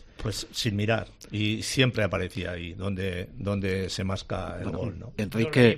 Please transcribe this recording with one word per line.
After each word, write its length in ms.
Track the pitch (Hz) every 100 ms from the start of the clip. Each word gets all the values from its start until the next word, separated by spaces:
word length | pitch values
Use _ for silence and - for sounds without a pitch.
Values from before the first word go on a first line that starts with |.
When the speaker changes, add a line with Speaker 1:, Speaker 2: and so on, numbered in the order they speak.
| - -
Speaker 1:
pues, 240 | 113 101 -
sin 240 | - 117 101
mirar, 320 | 107 113 92 - -
y 320 | 104 107 107
siempre 400 | - - 127 110
aparecía 500 | 98 92 90 - 87
ahí, 200 | 87 87
donde, 540 | 95 95 92 95 90 98 -
donde 520 | 101 101 98 95 92
se 120 | -
masca 540 | 95 95 - 95 87 90
el 60 |
Speaker 2:
Bueno, 140 | 98 92
Speaker 1:
gol, 200 | 92 85
¿no? 140 | - -
Speaker 2:
Enrique, 440 | 101 107 113 139
Speaker 3:
Yo 160 |
leí 0 | 120